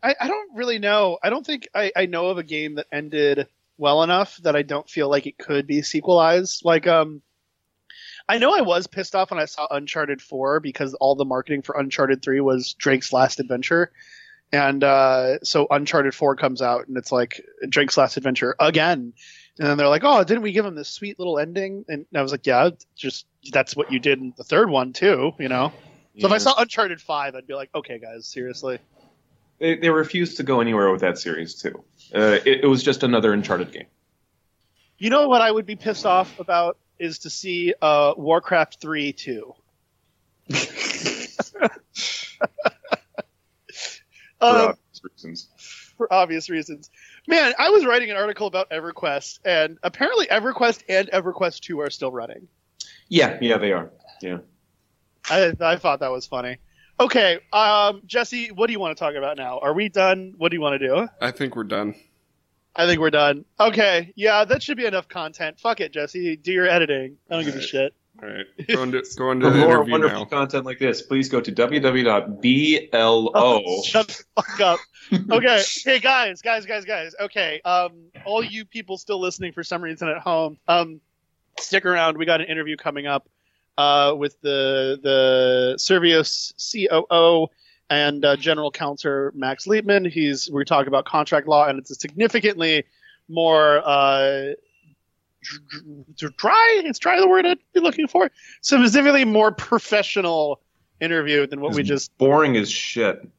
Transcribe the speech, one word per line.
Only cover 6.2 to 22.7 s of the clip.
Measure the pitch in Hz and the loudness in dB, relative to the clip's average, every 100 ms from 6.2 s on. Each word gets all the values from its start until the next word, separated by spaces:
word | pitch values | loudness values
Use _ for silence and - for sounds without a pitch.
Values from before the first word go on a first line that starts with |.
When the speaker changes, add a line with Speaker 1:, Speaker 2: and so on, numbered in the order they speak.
| 165 175 190 - | 6 4 0 -4
Speaker 1:
Like, | 170 165 170 | 2 2 4
um, | 165 156 151 _ _ _ _ _ _ _ - - - - | 2 2 -4 _ _ _ _ _ _ _ -20 -20 -20 -4
I | 226 | 2
know | 254 | 4
I | 403 | 4
was | 202 175 180 | 2 0 -2
pissed | 185 185 190 | -10 -6 -2
off | 185 | -2
when | 180 | -2
I | 151 | -6
saw | - 151 | -6 -6
Uncharted | 143 143 160 147 139 | -6 -6 -6 -4 -6
four | - 131 135 151 | -8 -6 -2 -2
because | 151 131 139 | -2 -6 -8
all | 131 135 139 | -2 0 2
the | |
marketing | 139 131 - 143 | 0 -4 -4 -6
for | - 147 | -4 -6
Uncharted | 139 - 135 135 | -4 0 0 0
three | 139 135 | 0 0
was | 139 131 123 | 2 0 -4
Drake's | - - 135 - | -4 0 0 0
last | 127 131 - | 2 2 0
adventure. | 127 123 131 170 170 _ - - - _ _ | -6 -4 -2 0 -2 _ -20 -20 -20 _ _
And, | 143 139 139 | 0 0 2
uh, | 139 135 135 131 127 139 | 4 6 6 4 2 -2
so | - 156 143 | -2 0 2
Uncharted | 143 147 165 139 | 0 0 0 0
four | - 143 135 | 0 0 0
comes | 143 127 | -2 -2
out | 123 123 120 | -2 -2 -4
and | 127 | -10
it's | 120 | -4
like, | 127 120 - - - 135 | -2 -2 -6 -20 -12 -4
Drake's | 143 143 - | -2 0 2
last | 131 - | 2 0
adventure | 135 127 123 - | -4 -2 -2 0
again. | 151 156 160 165 120 - - - _ _ | 0 2 0 0 -4 -16 -20 -20 _ _
And | 147 | -2
then | 143 | 2
they're | 143 | 4
like, | 151 | 4
"Oh, | 277 262 | 4 4
didn't | 175 226 | 4 0
we | 214 | 0
give | 190 | -2
him | 202 160 | -4 -6
this | 147 | -14
sweet | - 208 202 | -12 -12 -8
little | 180 151 | -4 -4
ending?" | 156 175 190 196 214 | -4 -6 -8 -10 -10
And | 151 156 | -12 -6
I | 151 | -4
was | 135 | -4
like, | 139 - | -4 0
"Yeah, | 123 156 | 4 2